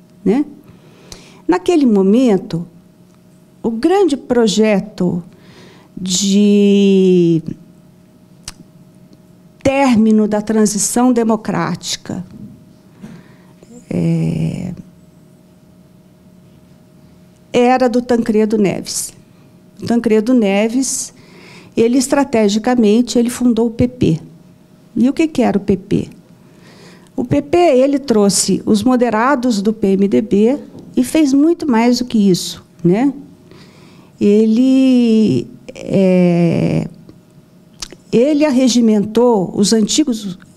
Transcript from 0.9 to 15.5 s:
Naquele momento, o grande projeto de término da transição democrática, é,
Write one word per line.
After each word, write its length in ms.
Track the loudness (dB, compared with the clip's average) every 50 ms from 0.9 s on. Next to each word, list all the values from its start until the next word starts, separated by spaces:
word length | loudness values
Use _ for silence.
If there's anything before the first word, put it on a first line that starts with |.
| -20 -20 -20 -20 -20 -20 -20 -20 -20 -12 -4
Naquele 400 | -4 -4 -2 0 0 0 2 2
momento, 800 | 2 2 2 2 2 2 2 2 2 0 0 -2 -6 -8 -8 -10 -10 -18 -20 _ _ _ _ _ _ _ _ _ _ _ _ _ _ _ _
o 80 | -8 -6
grande 460 | -6 -2 -2 0 2 2 2 0 0
projeto 1080 | -4 -4 -2 0 0 2 2 2 2 2 2 2 0 -2 -6 -6 -4 -4 -4 -4 -6 -10 -12 -20 -20 -20 -20 -20 -20 -20 -20 -20 -20 -20 _ -16
de 1500 | -12 -8 -6 -4 -2 -2 0 2 2 4 4 4 4 4 4 4 4 4 4 4 4 4 4 4 4 4 2 0 0 -2 -6 -14 -14 -20 -20 -20 _ -20 -20 _ _ _ _ _ _ _ _ -20 _ -20 -20 -20 -20 -20 _ _ -20 -20 -20 _ -20 -20 -20 -20 _ _ _ -20 _ _ -20 _ _
término 640 | -2 0 0 2 2 2 2 2 2 2 2 2 2
da 140 | 0 -2 -4
transição 720 | -4 -2 0 0 0 0 0 -4 -6 -4 -2 0 0 2
democrática, 1120 | 2 0 0 -2 -2 -4 -4 -6 -6 -4 -4 -6 -6 -8 -8 -12 -12 -12 -12 -12 -12 -12 -14 -16 -18 -20 -20 -20 -20 -20 -20 -20 -20 _ _ -20 _ -20 -20 -20 -20 -20 -20 -20 -20 -20 -20 -20 -20 -20 -20 -20 -20 -20 -14 -8
é, 840 | -6 -4 -4 -2 -2 -2 -4 -4 -4 -4 -6 -6 -6 -8 -10 -12 -12 -14 -18 -20 -20 _ _ _ _ _ _ _ _ _ _ _